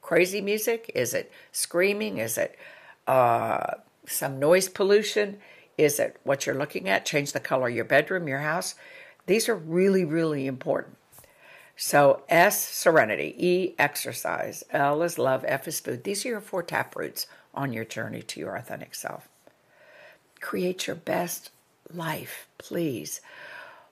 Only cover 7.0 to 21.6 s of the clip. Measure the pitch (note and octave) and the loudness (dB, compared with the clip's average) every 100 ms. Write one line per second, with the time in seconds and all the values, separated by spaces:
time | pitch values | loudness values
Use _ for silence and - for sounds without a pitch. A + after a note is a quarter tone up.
7 | - D3+ C#3+ C3+ - C3+ B2+ A#2+ A2+ C#3 | 0 -2 -2 -6 -2 0 0 -2 2 2
8 | D3 F#3+ D#3+ C3+ D3+ E3+ - - - - | 2 -4 -4 -4 -2 -4 -4 -12 -20 -20
9 | - _ - G#3+ A3+ G#3 D#3+ E3+ G3 F#3+ | -20 _ 0 2 2 -2 0 2 4 4
10 | E3+ E3 D#3+ D3 C3+ C3 E3 - - - | 2 0 0 0 -4 -4 -2 -2 -4 -20
11 | _ - - _ - - - - - D3 | _ -20 -20 _ -20 -20 -20 -8 2 6
12 | C#3+ - - E3+ D4+ - - - F3+ D#3+ | 8 6 4 6 6 4 -4 2 6 6
13 | A2 F2+ D2 - F3 F3+ F3+ - C#3+ - | 4 0 -2 0 2 2 0 0 -2 0
14 | - A#2+ - E2 - - - D3+ C#3+ D3+ | -8 -6 -4 -4 -6 -10 -6 0 0 0
15 | E3+ E3 C3 C3 C3 C3+ - D#3 - B2 | -2 0 0 0 -2 -4 -4 -8 -6 -8
16 | G3 G3+ - A3 G3 F#3 E3+ - - - | -6 -6 -6 -8 -6 -8 -4 -6 -6 -8
17 | D#2 - - - _ C#3+ C#3 A2+ A2 - | -10 -8 -12 -14 _ -8 -6 -6 -8 -8
18 | A2+ A2 G#2+ - D#2 G2 A#2+ - - - | -8 -10 -12 -10 -8 -10 -10 -14 -12 -12
19 | - - - _ _ _ _ _ - - | -10 -12 -18 _ _ _ _ _ -20 -20
20 | - - _ _ - G3+ F3+ F3+ - E3+ | -20 -20 _ _ -8 -2 -2 -2 -6 -6
21 | - F3+ F3 - - _ | -4 -2 -2 -8 -12 _